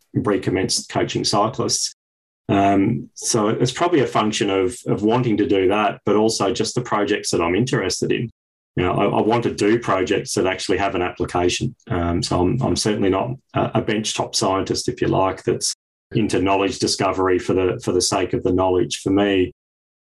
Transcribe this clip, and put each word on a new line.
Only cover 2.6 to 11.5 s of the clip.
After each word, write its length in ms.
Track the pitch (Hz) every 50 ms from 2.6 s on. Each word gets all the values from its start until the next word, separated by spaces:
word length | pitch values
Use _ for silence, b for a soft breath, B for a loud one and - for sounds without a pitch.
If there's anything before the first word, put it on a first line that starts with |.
| 98 98 98 98 98 107 - 135 - - _
so 360 | - - - - 117 104 107
it's 220 | 113 - 135 127
probably 280 | - - 170 175 175 147
a 80 | 117
function 420 | - - 120 110 107 104 - 110 101
of, 260 | 95 95 95 90 - - -
of 160 | 135 120 - 101
wanting 340 | 107 113 127 123 120 104
to 80 | 101 104
do 220 | - 101 98 95
that, 340 | 92 101 107 107 98 - - -
but 120 | 107 101
also 360 | 104 107 110 110 - 104 95
just 220 | 90 - 110 - -
the 80 | 123
projects 480 | - - 113 104 101 95 104 101 - -
that 120 | - 90
I'm 120 | 85 85 90
interested 580 | 98 127 131 151 117 95 92 - - - -
in. 200 | 101 104 113 113 - _ _ _ _ _ _ _ -
You 80 | - 90
know, 100 | 90 -
I, 120 | 98 101
I 160 | 104 - 113
want 220 | 104 104 117 123 113
to 100 | 110 -
do 240 | - 104 101 113
projects 560 | 117 117 - 98 95 92 101 101 98 - - -
that 140 | 104 95
actually 320 | 95 92 95 - - 98 90
have 160 | 98 98 -
an 80 | 90 90
application. 720 | 90 - - 87 - - 90 87 90